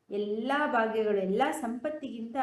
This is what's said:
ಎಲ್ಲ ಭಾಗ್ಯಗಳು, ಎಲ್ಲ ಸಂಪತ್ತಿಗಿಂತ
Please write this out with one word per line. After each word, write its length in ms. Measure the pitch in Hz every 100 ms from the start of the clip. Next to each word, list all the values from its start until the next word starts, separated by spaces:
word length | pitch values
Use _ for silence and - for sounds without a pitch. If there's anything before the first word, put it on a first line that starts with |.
| -
ಎಲ್ಲ 420 | 202 208 220 254 285 294
ಭಾಗ್ಯಗಳು, 460 | 240 220 220 208 196
ಎಲ್ಲ 240 | 190 214 294
ಸಂಪತ್ತಿಗಿಂತ 840 | 311 233 247 302 302 262 226 226 262